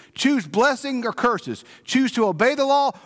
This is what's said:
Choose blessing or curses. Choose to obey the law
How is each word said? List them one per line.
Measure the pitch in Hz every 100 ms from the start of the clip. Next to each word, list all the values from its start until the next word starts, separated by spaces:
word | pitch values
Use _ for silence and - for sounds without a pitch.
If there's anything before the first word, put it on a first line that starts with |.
| -
Choose | - 269 277 160
blessing | 190 262 262 277 262
or | 233
curses. | - 247 208 - 110 - -
Choose | - 254 269
to | - 214
obey | 165 233
the | 285 269
law | 277 277 -